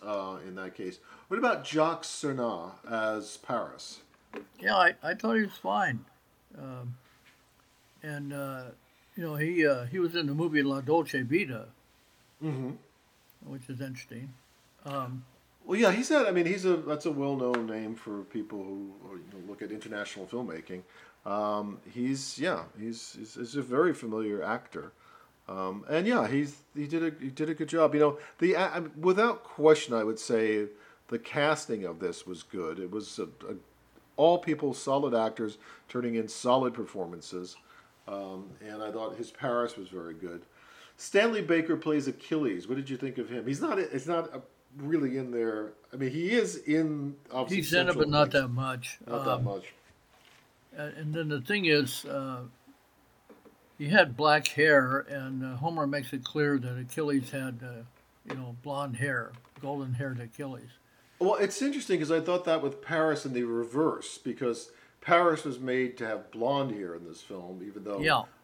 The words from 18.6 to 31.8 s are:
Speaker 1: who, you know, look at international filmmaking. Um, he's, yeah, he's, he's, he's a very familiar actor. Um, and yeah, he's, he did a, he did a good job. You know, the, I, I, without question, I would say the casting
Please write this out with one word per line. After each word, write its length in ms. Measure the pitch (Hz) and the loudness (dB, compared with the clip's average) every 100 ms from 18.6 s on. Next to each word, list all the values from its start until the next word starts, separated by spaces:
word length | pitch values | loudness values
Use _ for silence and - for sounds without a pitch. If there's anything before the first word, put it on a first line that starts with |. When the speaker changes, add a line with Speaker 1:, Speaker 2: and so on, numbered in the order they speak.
Speaker 1:
who, 300 | 95 98 98 98 95 | -8 -8 -10 -14 -16
you 100 | 95 82 | -16 -16
know, 160 | 95 90 | -16 -14
look 140 | 98 | -10
at 80 | 101 | -10
international 560 | 107 107 104 101 104 90 | -10 -8 -8 -8 -10 -8
filmmaking. 560 | 117 117 80 - 92 - - - _ | -6 -6 -8 -10 -12 -12 -20 -20 _
Um, 540 | 101 101 104 104 104 95 - | -4 -2 0 0 -4 -8 -12
he's, 480 | 117 127 135 135 - | -4 -2 -2 -6 -4
yeah, 260 | 165 104 85 104 | -2 -2 -6 -10
he's, 380 | 110 113 - - | -10 -10 -12 -14
he's, 160 | 110 | -14
he's 220 | - 117 139 | -10 -8 -6
a 60 | |
very 320 | 123 127 175 | 0 2 2
familiar 480 | 147 117 110 110 101 | 2 -4 -4 -2 -2
actor. 500 | 87 120 - 82 76 - - - - _ - | -2 -4 -6 -14 -14 -16 -20 -20 -20 _ -12
Um, 360 | 95 92 101 - | -6 -4 -6 -2
and 180 | 156 202 | 0 2
yeah, 200 | 240 113 | 2 2
he's, 300 | 139 143 - _ | 0 -2 -6 _
he 120 | 147 147 | -10 -4
did 160 | 165 | -2
a, 80 | 165 151 | -2 -4
he 60 | 135 | -8
did 180 | 135 156 | -4 -4
a 60 | |
good 140 | 156 151 | -4 -2
job. 260 | 165 156 | 4 6
You 60 | 147 | 8
know, 180 | 147 147 - - | 6 4 -6 2
the, 180 | 170 170 | 4 4
I, 220 | 185 165 | 2 0
I, 20 | 156 147 | -6 0
without 440 | 175 185 233 208 | 4 6 4 2
question, 500 | - - 151 151 - | -6 6 8 8 6
I 80 | 117 | 0
would 140 | 107 110 | 2 0
say 480 | - 113 110 107 104 - - - - | 2 2 4 2 0 -6 -20 -20 -8
the 100 | 117 | -8
casting 640 | - 151 147 151 - 110 | -4 2 2 2 0 -4